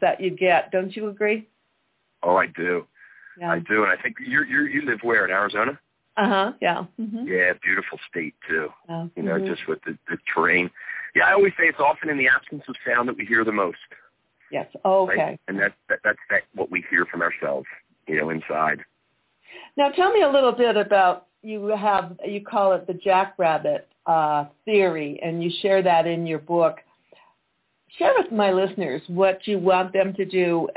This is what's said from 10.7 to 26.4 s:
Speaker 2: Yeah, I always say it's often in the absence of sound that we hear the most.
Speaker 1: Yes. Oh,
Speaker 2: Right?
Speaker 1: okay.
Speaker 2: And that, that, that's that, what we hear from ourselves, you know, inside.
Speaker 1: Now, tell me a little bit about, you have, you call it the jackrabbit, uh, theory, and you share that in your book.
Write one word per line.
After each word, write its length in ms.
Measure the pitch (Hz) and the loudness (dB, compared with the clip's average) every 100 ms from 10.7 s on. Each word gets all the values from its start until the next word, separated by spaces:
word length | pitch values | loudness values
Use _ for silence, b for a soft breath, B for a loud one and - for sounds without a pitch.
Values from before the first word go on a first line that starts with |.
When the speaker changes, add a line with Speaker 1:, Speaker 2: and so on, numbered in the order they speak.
| B B B B 151 | B B B B 0
Speaker 2:
Yeah, 80 | 180 | 4
I 80 | |
always 200 | 196 196 - | 6 4 4
say 60 | 165 | 0
it's 140 | 151 | 2
often 300 | 143 151 160 | 0 0 -2
in 80 | 143 | 0
the 100 | 131 | 2
absence 360 | 131 - 147 - | 2 -2 -14 -12
of 80 | 127 - | -10 -2
sound 200 | 120 123 | 0 0
that 80 | 120 | -4
we 80 | 101 | 0
hear 180 | 113 | 0
the 80 | 110 | 2
most. 260 | 107 92 - - - _ _ _ _ _ | 0 -2 -4 -16 -20 _ _ _ _ _
Speaker 1:
Yes. 160 | 147 - - | -10 -10 -4
Oh, 220 | 196 190 185 | 2 2 2
Speaker 2:
Right? 100 | 196 | 0
Speaker 1:
okay. 200 | 151 - - | -2 -4 -8
Speaker 2:
And 120 | 196 | -2
that, 140 | 196 - _ | -2 -4 _
that, 100 | - | -4
that's 140 | 107 107 - | -2 -4 -2
that, 120 | 98 - - | -4 -4 -8
what 160 | - | -6
we 120 | - - | -6 -2
hear 160 | 85 85 | -2 -2
from 160 | 85 | -2
ourselves, 460 | 85 - 76 69 69 - _ _ - | -4 -4 -4 -6 -8 -18 _ _ -6
you 100 | 80 | -4
know, 120 | 76 | -2
inside. 500 | 80 - 78 78 76 - _ _ _ _ _ B B B - | -4 -6 -2 -2 -2 -8 _ _ _ _ _ B B B 0
Speaker 1:
Now, 120 | 285 | 0
tell 200 | 285 370 | 2 2
me 100 | 453 | 4
a 60 | 302 | 4
little 220 | 277 262 | 4 4
bit 220 | 247 240 214 | 4 2 2
about, 520 | 202 202 185 - - _ | 4 4 4 2 -6 _
you 260 | 220 214 202 | -12 -8 -4
have, 500 | 214 208 196 175 175 185 | -2 2 0 -2 -10 -8
you 160 | 202 | -8
call 300 | 208 220 196 | -4 0 2
it 120 | 180 180 | 2 -2
the 60 | |
jackrabbit, 920 | 180 196 185 190 - 170 156 151 147 - _ - | -6 2 2 2 0 0 0 -2 -4 -6 _ 0
uh, 400 | 165 151 147 143 _ - | 0 2 0 -2 _ 0
theory, 540 | 208 190 160 147 147 | 2 2 0 -6 -8
and 180 | 165 170 | -6 -4
you 80 | 170 165 | -4 -2
share 200 | 202 190 | 2 2
that 220 | 185 170 165 | 4 4 2
in 180 | 170 170 | -2 -4
your 140 | |
book. 380 | 156 | -6